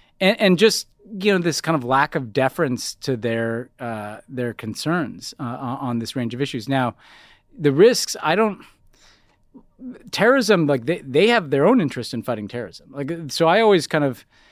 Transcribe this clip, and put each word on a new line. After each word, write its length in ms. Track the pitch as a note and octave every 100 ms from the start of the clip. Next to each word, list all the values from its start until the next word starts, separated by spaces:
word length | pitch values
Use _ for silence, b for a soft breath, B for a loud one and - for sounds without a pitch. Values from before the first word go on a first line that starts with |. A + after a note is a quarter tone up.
| b -
and, 200 | F#3+ A3+
and 180 | G3 F3
just, 280 | G#3+ - - _ - G#3
you 120 | G3+
know, 60 | F#3+
this 240 | E3+ -
kind 140 | D#3+ D#3+
of 80 |
lack 320 | A#2+ C3 D3 D#3+
of 180 | A#2+
deference 640 | C3 C3 - D3 A#2+ - -
to 200 | - A#2+
their, 540 | A#2 A2+ A2+ A#2 A#2+ -
uh, 380 | A#2+ A2 G#2 A2 -
their 260 | B2+ A#2+
concerns, 800 | - A2 G#2+ D3+ F3 A#2 F#2 - -
uh, 40 |
on, 340 | B2 C3+ C3 C3+
on 220 | B2+ A#2
this 160 | A2+ C3
range 180 | A#2
of 80 | A#2+
issues. 260 | C#3 B2+ A#2+
Now, 280 | C3+ A#2+ - b b b b b C4
the 140 | C#3+
risks, 460 | C#3 A3+ A#3+ - -
I 140 | D#3 F#3
don't, 260 | A3 F#3 b b _ b b b b b _ - _ _ B3 - G3+
terrorism, 560 | - A3 C4+ G#3 F#3 D3
like, 180 | C#3 A#2
they, 140 | F3
they 280 | C#3 C3+ G#3+
have 220 | A#3 D3+
their 160 | C#3 E3+
own 160 | B3+
interest 320 | D3 C3 A2+
in 100 | A#2
fighting 240 | A#2 A2 G#2
terrorism. 400 | A#2+ G2 - _
Like, 200 | C#3+ C#3 E3+ D3+
so 180 | - E3
I 140 | G3
always 260 | A3 F3+ -
kind 160 | D#3
of, 220 | C#3+ A#2+ _ b b